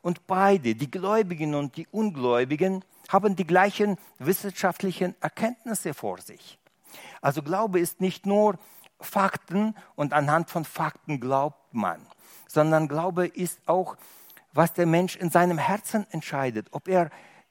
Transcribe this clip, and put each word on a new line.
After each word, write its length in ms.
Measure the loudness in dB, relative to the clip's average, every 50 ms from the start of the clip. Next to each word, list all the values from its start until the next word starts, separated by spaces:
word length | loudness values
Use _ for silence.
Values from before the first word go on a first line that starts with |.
Und 260 | _ -4 -6 -4 _
beide, 480 | -4 0 4 4 6 4 4 2 0 -2
die 160 | -2 -4 -6
Gläubigen 640 | -6 -6 -2 0 2 2 0 0 -2 -4 -4 -2 -2
und 220 | -2 -4 -4 -8
die 100 | -10 -14 -8
Ungläubigen, 920 | -4 -2 -2 -2 -2 -2 0 2 2 2 2 0 0 0 0 0 0 -4 -8 _ _ _ _ 0
haben 260 | 0 2 2 2 0
die 100 | 0 -2
gleichen 520 | 2 4 4 4 4 2 0 0 0 0 -2 -6 -18 _ _
wissenschaftlichen 960 | -2 -2 -2 -2 -2 -8 -8 -2 -2 -2 -2 0 -4 -6 -4 -2 -4 -4 -4 -4
Erkenntnisse 720 | -6 -6 -4 -2 -4 -4 -4 -6 _ -8 -8 -6 -6 -8 -8
vor 300 | -6 -8 -8 -8 -8 -12
sich. 360 | -20 -20 -20 -20 -20 -20 _ _ _ _ _ _ -20 -20 -20 -20 -20 -20 -4
Also 220 | -2 -2 -2 -2 -4
Glaube 380 | -4 -2 -2 -2 0 2 0
ist 200 | 0 0 -2 -2
nicht 240 | -2 -2 -2 -2 -4
nur 340 | 0 2 4 4 4 2 0 -8 -20 -20 -20 -20 -20 _ _
Fakten 800 | -18 -4 0 2 2 2 0 -4 -10 -4 -2 0 0 0 -2 -6 -14 -20 _
und 200 | -4 -4 0 2
anhand 340 | 2 2 4 2 2 0 0
von 160 | -4 -6 -6
Fakten 560 | -6 -6 -6 -6 -6 -6 -10 _ -6 -6 -4
glaubt 540 | -2 0 0 0 0 0 -4 _ _ _ -4
man, 260 | -2 -2 -2 -2 -4 -10 _ -20 _ _ -20 -20 -20 -20 _
sondern 400 | 2 2 4 6 4 4 2 2
Glaube 380 | -2 -2 -2 -2 0 0 -2
ist 340 | -2 -2 -4 -6 -6 -6 -10 _
auch, 320 | 0 0 0 0 -4 -8 -16 -20 -20 -20 -20 -20 -20 -20 -20 _ _ _
was 180 | 2 2 2 4
der 140 | 2 2
Mensch 280 | 4 4 4 2 2 -2
in 120 | -4 -4 2
seinem 300 | 4 4 4 4 2 0
Herzen 480 | 0 -2 -2 -2 -4 -4 -4 -4 -4 -4
entscheidet, 580 | -8 -10 -8 -6 -4 -4 -2 -2 -2 -4 -8 -8
ob 180 | -12 -12 -6 0
er 220 | 2 2 2 0 -4 -14 -20 -20 _ -20 _ _